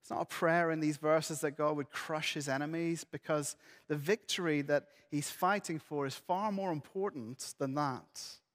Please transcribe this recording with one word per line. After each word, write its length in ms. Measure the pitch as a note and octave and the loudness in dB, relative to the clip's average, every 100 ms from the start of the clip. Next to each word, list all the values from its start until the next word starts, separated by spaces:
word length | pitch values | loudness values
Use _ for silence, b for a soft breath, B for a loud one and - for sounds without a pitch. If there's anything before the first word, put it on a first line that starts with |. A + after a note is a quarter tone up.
It's 100 | - | -2
not 120 | - | -2
a 40 | E3+ | -2
prayer 440 | - E3+ E3 E3+ | 2 4 6 4
in 100 | D#3 | 2
these 160 | D3+ D3 | 0 2
verses 460 | D3+ D#3+ D3+ D#3 | 4 4 4 -2
that 160 | D3+ C#3+ | -2 0
God 180 | D3+ D3+ | 0 2
would 140 | C#3 | -2
crush 420 | - - D#3 D#3 | -6 -4 -2 -2
his 160 | D#3+ C#3 | -2 -2
enemies, 560 | C3+ D3 E3 E3 E3 | -2 -2 -2 -2 -2
because 520 | - D3 - D#3 C#3+ - B B B | -6 -12 -2 0 0 -8 B B B
the 80 | D3 | -4
victory 680 | C#3+ G#3+ - - F3 D3+ | 2 0 0 -2 2 0
that 240 | C#3 D3 - b b | 2 2 0 b b
he's 180 | D3 C#3+ | -4 -4
fighting 500 | - F3+ G3+ - D#3+ | 0 2 2 0 -8
for 280 | - D3 C#3 | -4 -4 -4
is 80 | |
far 360 | - - F#3 G#3+ | -6 -2 0 0
more 220 | G3 F#3+ | -2 -2
important 840 | D#3 - F#3+ G3 D#3+ A2 C3 - - | -2 -4 -4 -4 -4 -10 -10 -12 -4
than 160 | C#3 | -2
that. 480 | C#3 D3 A#2+ - - - - _ | 0 0 -2 -10 -16 -14 -16 _